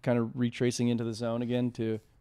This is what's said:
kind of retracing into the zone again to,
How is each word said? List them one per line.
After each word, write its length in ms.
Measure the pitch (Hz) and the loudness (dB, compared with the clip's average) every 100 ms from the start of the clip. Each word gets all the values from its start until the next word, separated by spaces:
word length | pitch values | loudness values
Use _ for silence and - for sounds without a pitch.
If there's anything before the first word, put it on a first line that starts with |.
kind 160 | 131 120 | 0 2
of 120 | 113 | 0
retracing 540 | 123 120 - 123 120 120 | 0 -2 2 0 2 2
into 160 | 117 | 2
the 100 | 117 | -2
zone 260 | 110 117 117 | -2 -2 -2
again 300 | 120 123 123 | 0 0 0
to, 280 | 117 113 110 - _ | 0 -2 -2 -6 _